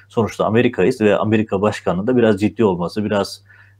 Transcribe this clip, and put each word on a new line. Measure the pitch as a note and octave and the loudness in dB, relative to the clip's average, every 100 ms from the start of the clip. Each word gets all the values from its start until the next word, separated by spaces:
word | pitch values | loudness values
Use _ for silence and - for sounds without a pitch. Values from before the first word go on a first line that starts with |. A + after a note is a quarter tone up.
| _ | _
sonuçta | - G2+ - F2 | -4 -4 -2 0
Amerika'yız | A2 B2+ - F#2 B2+ | 2 2 2 0 2
ve | G#2+ G2 | 2 2
Amerika | G#2+ G#2+ A2 G2 | 2 0 0 -2
başkanının | G#2 - - F2 A2 | -2 -2 -4 -4 0
da | B2+ | 2
biraz | A2+ G2 | 2 2
ciddi | G#2 - G#2+ | -2 0 0
olması, | F2 E2+ - G2+ | 0 -4 -6 -2
biraz, | G#2 F#2+ - _ - - | -2 -2 -8 _ -20 -20